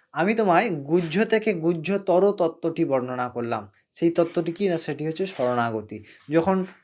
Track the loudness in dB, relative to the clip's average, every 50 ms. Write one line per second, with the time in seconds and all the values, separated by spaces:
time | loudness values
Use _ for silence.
0 | _ _ -4 0 0 2 2 2 4 4 4 4 4 2 -2 -4 -2 0 0 0
1 | 0 0 0 0 2 2 2 2 2 0 -2 0 0 0 0 0 -2 -2 -4 -2
2 | 0 2 4 4 4 4 2 2 0 -2 -2 -4 -6 -4 -2 -2 0 0 0 0
3 | -2 -2 -4 -4 -6 -4 -4 -6 -4 -4 -4 -6 -6 -12 _ _ _ _ -6 0
4 | 0 2 2 2 0 0 0 -2 -4 -4 -4 -2 -2 -2 0 -2 -4 -6 -6 -4
5 | -6 -6 -4 -4 -6 -6 -4 -2 -2 0 0 0 0 -2 -2 -6 -8 -10 -14 -16
6 | -16 -18 -20 -20 _ 0 0 2 2 2 2 0 -2 -4 -10 _